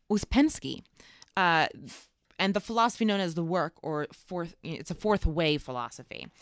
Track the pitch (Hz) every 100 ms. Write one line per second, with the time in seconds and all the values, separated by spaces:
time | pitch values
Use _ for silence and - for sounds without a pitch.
0 | - 208 - 247 302 - - - - _
1 | - - - 190 180 160 143 - 143 -
2 | - _ _ - 190 202 - 226 233 -
3 | 220 202 180 165 165 180 156 - 147 151
4 | 147 - - 180 170 - - 160 - 170
5 | 214 202 170 156 160 151 - 123 120 -
6 | 127 - - -